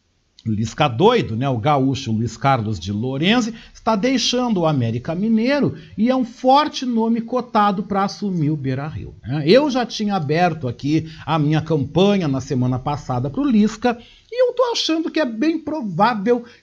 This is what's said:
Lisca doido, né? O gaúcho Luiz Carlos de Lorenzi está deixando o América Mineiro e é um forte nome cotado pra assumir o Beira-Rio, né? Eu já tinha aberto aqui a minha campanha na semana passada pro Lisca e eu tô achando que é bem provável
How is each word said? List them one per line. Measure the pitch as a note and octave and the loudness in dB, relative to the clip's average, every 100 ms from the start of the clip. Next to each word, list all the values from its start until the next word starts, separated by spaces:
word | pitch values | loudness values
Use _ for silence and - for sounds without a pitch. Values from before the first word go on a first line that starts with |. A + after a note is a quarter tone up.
| _ _ _ _ | _ _ _ _
Lisca | A2 G#2+ A2 - D3+ | -4 -2 -2 0 0
doido, | A2+ G3+ B3 A2 A2 | 4 4 4 0 -2
né? | C#3 | -2
O | B2 | 0
gaúcho | C#3 D3 C3+ C3+ - | 0 2 2 -2 -2
Luiz | A2 A#2 - | -2 -4 -2
Carlos | C#3 C3 G#2+ G#2 | 2 2 0 -4
de | F2 | -6
Lorenzi | G#2 B2+ C3+ F3 B3 A3+ - - | -4 -4 0 2 2 0 -6 -16
está | - - A3 | -6 -2 0
deixando | B3 C4 - B3 B3 F#3+ | 0 0 0 0 0 0
o | D#3+ | 2
América | C#3+ A2+ A#2+ C#3+ | 2 0 -2 -4
Mineiro | E3 A3 A3 A#3+ C#4+ - D#3 - - | -4 0 2 2 2 0 -2 -8 -2
e | A#3 | 2
é | C4 | 2
um | B3 | -2
forte | - B3+ C#4 D4+ D4+ B3+ | 0 4 4 4 -2 -2
nome | A#3 A3+ A#3 | 0 0 0
cotado | A3+ B3+ A#3+ A3 G#3 F#3+ | -2 -4 0 2 2 0
pra | - G3 G3 | -2 -2 -2
assumir | - G#3 F3+ D3 | -2 -4 0 0
o | D3+ | 0
Beira-Rio, | C3 C3 D#3 G2+ - - | -2 -4 -6 -10 -12 -12
né? | G2+ D3 D3 | -6 0 4
Eu | A#3+ D4+ | 4 4
já | B3 A#3 | 0 -4
tinha | - G#3 G3 | -4 -4 -2
aberto | C#3+ D#3 F3+ E3 B2 | -2 0 0 0 -6
aqui | A#2 C#3 D#3 D#3+ - - | -6 -2 -2 -2 -8 -4
a | D#3+ | 0
minha | D3 D#3 | 2 0
campanha | D#3 D3+ C3 E3 G3+ G3+ D#3+ | 0 -2 0 2 4 4 0
na | C3+ | -2
semana | C3 C3+ B2 B2+ | -2 -2 0 -2
passada | D3 D3 - B2 C3+ | -4 -6 -4 -4 -4
pro | C#3 | -2
Lisca | C#4+ A3 G#3+ - B3 A#3+ - - _ | 2 4 2 2 -2 -2 -8 -20 _
e | A#4+ | 0
eu | B4 | 2
tô | A#4+ B4 | 2 0
achando | A4+ - D#4+ D#4+ | 0 -2 -2 -2
que | D#4+ | -2
é | C#4+ | -2
bem | A3 D4+ D#4+ | 0 -2 -2
provável | - D#4 A3 E3 A3 A3 G3 A#3+ A#3 - | -4 -6 -4 0 2 2 0 0 -2 -20